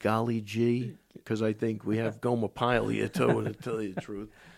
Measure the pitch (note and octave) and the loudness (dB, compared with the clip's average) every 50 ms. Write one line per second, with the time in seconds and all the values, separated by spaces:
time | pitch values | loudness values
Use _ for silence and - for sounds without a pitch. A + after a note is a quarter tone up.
0 | - G2+ A2 A2 A#2 A#2 A#2 A2+ G#2+ G2+ G#2+ A2+ A#2 A#2+ A#2+ B2 B2 G#2+ - - | 0 2 2 2 2 0 0 -2 -4 -4 0 2 2 2 2 2 -2 -4 -8 -12
1 | _ _ - - - - A#2 G#2+ A2 A2 G#2+ G#2+ A#2+ A2+ A2 G#2 - G2+ G#2+ A2+ | _ _ -20 -14 -6 -4 -2 0 0 0 0 0 0 -2 -2 -2 -2 0 0 0
2 | A2+ A2 G#2+ - - B2 B2 A#2 A2 G2 - - B2 A#2+ B2 A#2 G#2+ G#2+ A2 G#2 | 0 -2 -2 -2 -2 0 0 2 0 -2 -2 0 0 2 2 2 2 2 0 0
3 | G#2+ G#2 - - B2 A#2 A#2 A2+ A2 G#2+ G#2+ - - B2 A2+ A2 G#2+ G2+ F#2 G2 | 0 0 0 2 4 4 4 2 0 -4 -6 -6 -6 -6 -4 -4 -4 -4 -6 -8
4 | - - G#2+ G2 G#2+ G#2+ - - - - - | -8 -8 -8 -10 -10 -12 -16 -20 -20 -20 -20